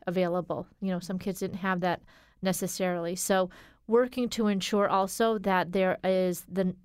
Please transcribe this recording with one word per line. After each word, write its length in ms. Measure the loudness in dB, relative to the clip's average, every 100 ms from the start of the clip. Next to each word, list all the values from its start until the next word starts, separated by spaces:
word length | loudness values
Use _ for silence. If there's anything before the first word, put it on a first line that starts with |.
| -4
available. 600 | 0 0 0 -2 -6 -8 _
You 100 | -4
know, 100 | -4
some 180 | -4 -6
kids 220 | -4 -4
didn't 180 | -6 -4
have 220 | -2 0
that 220 | 0 -2 -8 -20 _ _
necessarily. 720 | -2 -2 -4 -2 -2 -2 -4
So 360 | -4 2 2 2 -4 -20 _ 2
working 420 | 2 2 -2 -4
to 160 | 0 2
ensure 420 | 2 0 2 4
also 480 | 2 0 0 0 2
that 340 | 2 2 2
there 260 | 2 2 2
is 420 | 0 2 2 -2 -4
the, 260 | -2 -2 -4